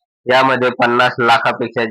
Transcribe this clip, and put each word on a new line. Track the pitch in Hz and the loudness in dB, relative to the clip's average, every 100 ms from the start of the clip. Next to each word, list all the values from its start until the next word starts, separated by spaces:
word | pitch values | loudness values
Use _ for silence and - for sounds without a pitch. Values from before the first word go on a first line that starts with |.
| _ _ - | _ _ 0
यामध्ये | 127 131 127 123 120 | 2 2 0 -2 0
पन्नास | 120 123 123 123 | 0 2 0 0
लाखापेक्षा | 117 113 127 110 117 123 113 | 2 2 0 -4 -6 -4 -2